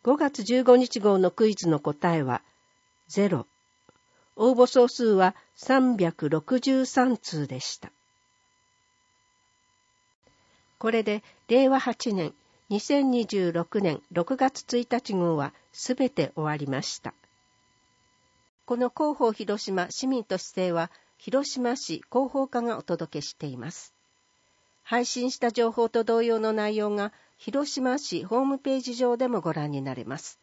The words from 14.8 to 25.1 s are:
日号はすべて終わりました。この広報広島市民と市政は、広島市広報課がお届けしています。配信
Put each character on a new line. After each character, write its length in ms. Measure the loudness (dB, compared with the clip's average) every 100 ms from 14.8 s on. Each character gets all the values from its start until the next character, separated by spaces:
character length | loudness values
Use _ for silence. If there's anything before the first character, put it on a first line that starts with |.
| -2
日 220 | -4 -2
号 240 | 0 0 0
は 160 | -4 _ _
す 240 | -14 -6 -2
べ 140 | 0
て 220 | 0 -4 -2
終 80 |
わ 140 | -4 -4
り 100 | -4
ま 140 | -4
し 180 | -6 -10
た。 140 | -14 _ _ _ _ _ _ _ _ _ _ _ _ _ _ _ -8
こ 100 | -2
の 140 | -2
広 280 | 0 -2 2
報 140 | 0
広 320 | 0 -6 -6
島 260 | -4 -4 -4
市 160 | -6 -4
民 180 | -4 -4
と 120 | -8
市 120 | -6
政 260 | -4 -2 -2
は、 160 | -4 _ _ _
広 320 | -4 -4 -4
島 280 | -4 -4 -4
市 260 | -8 -10 -4
広 180 | -2 -2
報 180 | -4 -4
課 140 | -4
が 160 | -4 -6
お 60 |
届 360 | -6 -6 -6 -10
け 20 |
し 120 | -12
て 140 | -12 -12
い 80 | -10
ま 160 | -12
す。 220 | -14 -20 _ _ _ _ _ _ _ _ _
配 220 | -4 -4
信 260 | -2